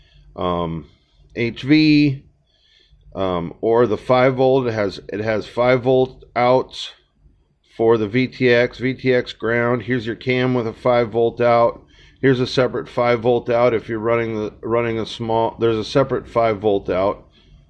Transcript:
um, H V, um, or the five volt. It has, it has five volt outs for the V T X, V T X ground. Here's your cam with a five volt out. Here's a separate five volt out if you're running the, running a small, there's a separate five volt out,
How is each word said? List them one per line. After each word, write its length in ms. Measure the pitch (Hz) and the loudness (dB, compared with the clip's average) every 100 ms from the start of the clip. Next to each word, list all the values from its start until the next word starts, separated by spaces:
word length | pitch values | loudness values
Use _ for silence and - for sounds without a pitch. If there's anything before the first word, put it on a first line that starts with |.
| _ _ - - | _ _ -18 -6
um, 500 | 90 87 82 82 76 _ _ _ _ - | -4 -2 -4 -6 -12 _ _ _ _ -6
H 280 | 117 - | -6 -4
V, 600 | 127 156 156 147 147 135 - _ _ _ _ _ _ _ - - | 0 4 4 4 2 0 -10 _ _ _ _ _ _ _ -16 -8
um, 380 | 95 87 85 - | -4 -4 -6 -6
or 260 | 113 117 117 | 0 2 2
the 120 | 101 | 0
five 380 | - 127 131 127 | 0 2 2 2
volt. 300 | 131 135 123 | 2 2 0
It 60 | |
has, 280 | 110 101 87 - | -4 -4 -6 -10
it 100 | 101 | -6
has 260 | 110 107 - | -4 -4 -4
five 380 | 117 123 127 | -2 2 2
volt 400 | 120 131 127 - - - | 2 0 0 -6 -8 -2
outs 540 | 123 127 - - - - _ _ _ _ _ _ _ - | 2 2 0 -10 -16 -18 _ _ _ _ _ _ _ 0
for 220 | 113 113 | 2 2
the 100 | 104 | 0
V 200 | 123 123 | -2 -2
T 220 | - 123 | 0 2
X, 300 | 120 123 - | 4 2 -2
V 140 | 127 | -6
T 200 | 131 131 | -4 0
X 200 | 123 - | 0 -2
ground. 500 | - 107 120 120 123 | -6 -2 0 0 -2
Here's 240 | 104 127 113 | -2 -4 -4
your 80 | 107 | -8
cam 380 | 127 127 127 | -2 0 0
with 140 | 123 113 | 0 -4
a 60 | |
five 360 | 101 127 120 117 | -4 0 2 0
volt 320 | 113 117 113 | 0 0 2
out. 400 | 120 117 117 - - _ - _ | 2 4 2 0 -14 _ -20 _
Here's 180 | 135 127 | 2 2
a 80 | 123 | 0
separate 400 | - 123 117 - | 0 0 -2 -6
five 320 | - 120 120 | -2 0 0
volt 300 | 117 120 120 | 2 0 0
out 240 | 117 123 | 2 2
if 160 | 113 110 | 0 -4
you're 100 | 113 | -6
running 360 | 113 117 113 107 | -2 0 -2 -4
the, 180 | 107 - | -6 -8
running 360 | 117 117 117 113 | -4 -2 -2 -4
a 80 | 104 | -6
small, 520 | - 113 113 113 - | -8 -2 0 0 0
there's 160 | 113 110 | 0 0
a 80 | |
separate 460 | 104 143 131 127 - | -2 0 0 -2 -4
five 300 | 117 113 101 | 0 0 0
volt 300 | 107 101 - | 0 0 -2
out, 380 | 92 98 - - _ _ - | -2 -2 -4 -10 _ _ -20